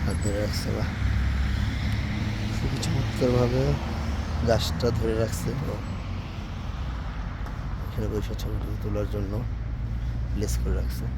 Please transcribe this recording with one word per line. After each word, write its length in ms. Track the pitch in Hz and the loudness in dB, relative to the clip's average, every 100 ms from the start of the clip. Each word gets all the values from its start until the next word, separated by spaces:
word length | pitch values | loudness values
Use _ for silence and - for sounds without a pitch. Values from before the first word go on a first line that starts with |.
হাত 120 | 101 92 | 2 2
ধরে 140 | 101 98 | 2 2
রাখছে, 240 | 104 - 104 107 | 2 0 0 0
বাহ, 140 | 104 101 - - - - - - - - - - - - - - - - | 0 0 2 4 4 4 2 2 0 0 0 0 0 0 0 0 0 0
খুবই 220 | 135 135 | 0 0
চমৎকারভাবে 760 | - 147 113 - 127 123 120 127 139 143 - - - - - - 117 | 2 2 2 2 4 6 6 4 4 2 0 -2 -2 -2 -2 0 4
গাছটা 400 | 110 - - 120 113 | 4 2 2 2 2
ধরে 160 | 113 110 | 2 2
রাখছে। 280 | 110 - 113 117 113 110 - - - - - - - - - - - - - - - - - - - - | 0 0 -2 -2 -2 -4 -4 -6 -4 -6 -6 -8 -8 -6 -6 -4 -4 -4 -4 -4 -6 -4 -6 -4 -4 -4
এখানে 220 | - 113 107 107 | -4 -2 -2 -2
বসে 180 | 101 104 | -2 -2
ছবি 140 | 117 104 | -2 -2
টবি 140 | 101 104 | -2 -4
তোলার 260 | 104 104 101 | -2 0 0
জন্য 180 | 104 98 107 123 - - - - - - - - | 0 -2 -2 -2 -4 -4 -4 -2 -2 -2 -2 -2
প্লেস 200 | 101 104 - | 0 0 0
করে 140 | 95 92 | 2 2
রাখছে। 240 | - - 123 | 0 -2 -4